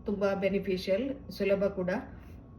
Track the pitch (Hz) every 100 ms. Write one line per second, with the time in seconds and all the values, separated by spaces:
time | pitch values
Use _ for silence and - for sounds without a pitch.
0 | - 196 196 190 190 190 180 185 - 190
1 | 269 269 - - 196 196 196 190 180 202
2 | - - - - -